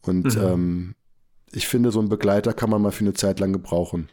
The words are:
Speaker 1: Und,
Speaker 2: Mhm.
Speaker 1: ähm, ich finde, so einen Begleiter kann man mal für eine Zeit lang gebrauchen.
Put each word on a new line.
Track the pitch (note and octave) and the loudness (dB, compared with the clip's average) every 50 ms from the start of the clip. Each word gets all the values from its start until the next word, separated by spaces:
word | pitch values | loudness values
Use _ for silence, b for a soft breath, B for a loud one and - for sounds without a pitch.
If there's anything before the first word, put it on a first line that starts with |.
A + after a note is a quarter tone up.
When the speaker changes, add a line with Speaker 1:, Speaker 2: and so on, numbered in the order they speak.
Speaker 1:
Und, | - - F#2 F#2 F2 C3+ A2+ | -2 0 0 2 2 2 0
Speaker 2:
Mhm. | A2 G2+ | 2 2
Speaker 1:
ähm, | F#2 F2+ F2 F2+ F2 F2 F2+ F2+ F#2 G#2 _ _ _ - _ _ _ _ - _ _ | 2 2 2 0 0 -2 -4 -6 -8 -14 _ _ _ -20 _ _ _ _ -20 _ _
ich | - G#2+ - | -8 -6 -4
finde, | - - B2 A#2+ A#2+ | 0 2 2 2 4
so | G#2 A2 | 2 2
einen | G#2+ G2+ | 2 0
Begleiter | G#2+ G#2 - G2+ G2 G#2 G2+ A#2 A2+ | 0 0 2 2 2 2 2 0 -2
kann | - A#2+ A2 | -2 0 0
man | A2 G#2 | 2 2
mal | G#2 G#2 | 2 0
für | F#2+ - G#2 | 0 0 -2
eine | G2+ F#2 | -2 0
Zeit | - - G2 F#2+ G2 | 0 -2 -2 0 0
lang | G2+ F#2+ F#2+ | 0 -2 -2
gebrauchen. | F#2+ F#2+ - - F2 F2 - - E2+ D#2+ - | -2 -2 -2 -2 -2 -2 -2 -4 -6 -6 -8